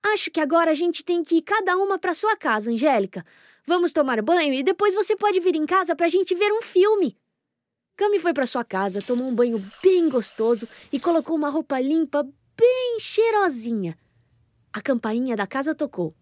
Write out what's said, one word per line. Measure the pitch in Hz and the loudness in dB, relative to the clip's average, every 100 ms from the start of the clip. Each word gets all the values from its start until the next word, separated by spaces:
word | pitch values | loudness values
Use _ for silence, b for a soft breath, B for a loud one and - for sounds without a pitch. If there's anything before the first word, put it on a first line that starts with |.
"Acho | 403 427 - | 0 0 -2
que | - | -2
agora | 302 330 330 | 2 2 2
a | |
gente | 302 349 320 | 2 0 -4
tem | - 349 | -2 -2
que | 311 330 | 0 0
ir | |
cada | 311 415 370 370 | 0 -2 0 0
uma | 392 381 | 0 -2
pra | - | -2
sua | 311 427 | -2 -2
casa, | 415 285 220 214 | -2 0 -2 -2
Angélica. | 233 294 240 196 185 b b b b - | 0 2 2 0 -6 b b b b -2
Vamos | 349 349 | 0 0
tomar | 330 269 226 | 0 0 0
banho | 214 349 294 | 2 2 2
e | 262 | 0
depois | 277 381 415 | 0 2 0
você | 381 403 | 0 -2
pode | 427 415 370 | 0 0 2
vir | 349 | 0
em | 311 302 | 0 0
casa | 370 339 | 0 0
pra | 302 349 | 0 0
gente | 349 370 | 0 0
ver | 349 415 | 0 0
um | 427 | 0
filme." | - 359 403 427 311 - _ _ _ _ _ _ _ - | 0 2 4 4 0 -4 _ _ _ _ _ _ _ -4
Cami | 415 415 | 0 2
foi | 339 | 0
pra | 285 254 | 0 -2
sua | 254 | -4
casa, | 233 190 202 190 | -4 -4 -2 -4
tomou | 196 247 262 | -4 -2 -2
um | |
banho | 233 240 226 196 - | 0 2 0 -6 2
bem | 370 370 330 | 4 4 4
gostoso | 254 208 - 226 233 226 B B | 0 -4 -2 0 0 -4 B B
e | 269 | -4
colocou | 339 330 - 320 | 0 0 0 -2
uma | 294 | -2
roupa | 294 - 262 | -2 -4 -2
limpa, | 262 320 311 294 269 - _ - | 0 0 0 -2 -4 -10 _ 2
bem | 480 508 508 466 | 4 4 -2 -4
cheirosinha. | - - 453 427 381 247 226 226 175 160 _ _ _ _ _ _ _ | -4 0 2 2 0 -2 -6 -4 -6 -8 _ _ _ _ _ _ _
A | - | -10
campainha | - 240 226 226 262 220 | -2 -2 -2 -4 -2 -4
da | 196 | -4
casa | 262 277 | -4 -4
tocou. | 311 302 - 165 - | -4 -6 -4 -8 -8